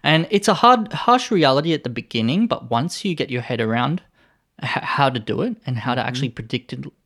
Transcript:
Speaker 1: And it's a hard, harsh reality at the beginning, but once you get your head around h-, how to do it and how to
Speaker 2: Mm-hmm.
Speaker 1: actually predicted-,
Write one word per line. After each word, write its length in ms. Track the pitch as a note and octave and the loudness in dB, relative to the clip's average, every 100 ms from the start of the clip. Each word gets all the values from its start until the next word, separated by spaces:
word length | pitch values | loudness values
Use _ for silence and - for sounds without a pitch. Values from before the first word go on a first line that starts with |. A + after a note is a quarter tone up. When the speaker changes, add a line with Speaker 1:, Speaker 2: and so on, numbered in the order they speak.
Speaker 1:
And 240 | C#3 D#3+ E3 | 2 2 2
it's 160 | G3+ G3+ | 0 2
a 60 | F#3 | 4
hard, 360 | A#3 B3 G#3 | 6 6 2
harsh 380 | D3+ - B3 - | -4 2 2 2
reality 440 | G3+ C#3+ C3+ D#3+ | 4 4 4 2
at 100 | D#3 | -2
the 60 | B2+ | -2
beginning, 560 | A#2+ - A#2+ A2+ E3 A3+ | -8 -4 -2 0 2 0
but 240 | - A#2 | -2 -2
once 340 | A#2 E3 - G3+ | -2 -2 -4 -4
you 80 | |
get 160 | D#3+ B2+ | -4 -4
your 120 | B2 | -4
head 180 | A#2+ A#2+ | -4 -2
around 400 | A2 A#2 B2+ F3 - _ _ _ _ - | 0 0 0 -4 -8 _ _ _ _ -12
h-, 60 | C3 | -4
how 400 | - - - C#3 | -4 -4 0 0
to 80 | B2+ | 0
do 220 | A2 A2 | -4 -4
it 140 | A#3 A3+ - | -4 -6 -6
and 100 | B2 | -6
how 160 | A#2+ | -2
to 80 | B2 | -2
Speaker 2:
Mm-hmm. 60 | A#2 | -2
Speaker 1:
actually 220 | B2+ C3+ | -4 -6
predicted-, 640 | - A2 B2 - B2+ C3+ - | -6 -8 -8 -8 -12 -14 -18